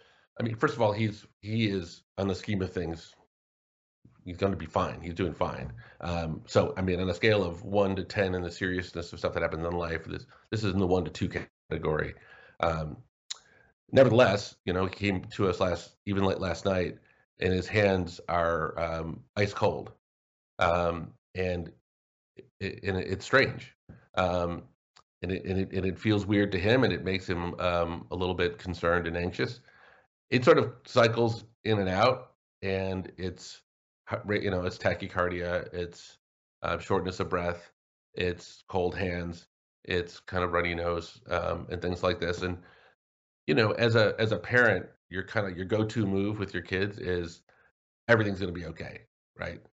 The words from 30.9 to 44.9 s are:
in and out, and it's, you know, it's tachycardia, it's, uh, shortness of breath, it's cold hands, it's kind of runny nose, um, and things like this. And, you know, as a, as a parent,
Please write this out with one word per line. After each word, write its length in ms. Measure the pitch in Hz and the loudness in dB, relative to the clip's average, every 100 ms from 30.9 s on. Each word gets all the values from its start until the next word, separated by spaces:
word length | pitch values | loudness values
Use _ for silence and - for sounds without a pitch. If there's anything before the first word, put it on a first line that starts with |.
| 123 117 117 117 110 - _ | 4 6 4 0 0 -12 _
in 140 | 107 107 | 0 2
and 100 | 92 | 2
out, 440 | 92 120 - - _ _ - | 4 4 2 -6 _ _ -10
and 500 | 95 95 95 95 87 - | -2 -2 -2 -4 -6 -8
it's, 440 | 92 87 - - _ _ _ _ - - 95 | -8 -8 -16 -20 _ _ _ _ -8 -6 -2
you 220 | 104 101 | -2 0
know, 140 | 90 | -2
it's 120 | 90 - | -2 0
tachycardia, 960 | 98 90 95 92 90 87 87 87 - | 0 0 -4 0 0 0 -2 -4 -4
it's, 460 | 87 85 - - - _ _ _ - | -6 -8 -10 -20 -20 _ _ _ -8
uh, 160 | 82 85 | -4 -4
shortness 420 | - 95 90 92 | 0 0 0 -4
of 100 | 80 | -2
breath, 400 | 90 87 87 - _ _ _ _ | -2 -2 -4 -10 _ _ _ _
it's 500 | - 90 87 - - - | -4 -4 -4 -12 -20 -6
cold 260 | 92 87 | -2 -2
hands, 520 | 85 92 87 87 85 - _ _ _ | -2 -4 -4 -6 -10 -16 _ _ _
it's 360 | - 90 - - | -4 -2 -2 -10
kind 240 | - 90 | -6 -2
of 80 | 90 | 0
runny 220 | 85 85 | 0 0
nose, 460 | 85 85 85 85 - - | -2 -2 -4 -6 -14 -6
um, 360 | 87 85 85 - | -4 -2 -4 -6
and 100 | 90 | -4
things 220 | 90 87 | -4 0
like 180 | 92 87 | 0 0
this. 220 | 85 87 | -2 -2
And, 160 | 90 90 - - - _ _ _ _ _ - | -4 -6 -12 -20 -20 _ _ _ _ _ 0
you 80 | |
know, 160 | 143 107 | 2 2
as 240 | - 117 113 | 4 4 6
a, 180 | 104 - | 4 2
as 140 | 110 | 0
a 60 | 98 | -2
parent, 480 | - 123 117 92 - | 2 4 6 4 -2